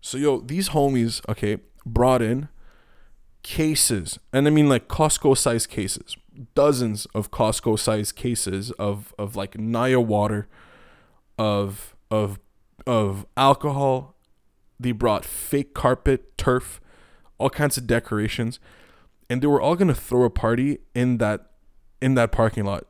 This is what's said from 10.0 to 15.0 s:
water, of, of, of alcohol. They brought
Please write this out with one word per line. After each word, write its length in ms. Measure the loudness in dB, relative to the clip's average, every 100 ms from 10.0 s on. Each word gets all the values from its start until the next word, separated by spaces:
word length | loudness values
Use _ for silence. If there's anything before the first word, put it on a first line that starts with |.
water, 480 | 2 0 0 -2 -6 -16 -20 -20 -20 _ _ _ _ -4
of, 580 | 0 0 -2 -6 -16 _ _
of, 280 | -2 -2 -6 _ _ _ _ -2
of 400 | 0 0 -4 -10 0
alcohol. 800 | 2 4 0 0 0 0 -4 _ _ _ _ _ _ _
They 140 | -4
brought 320 | 0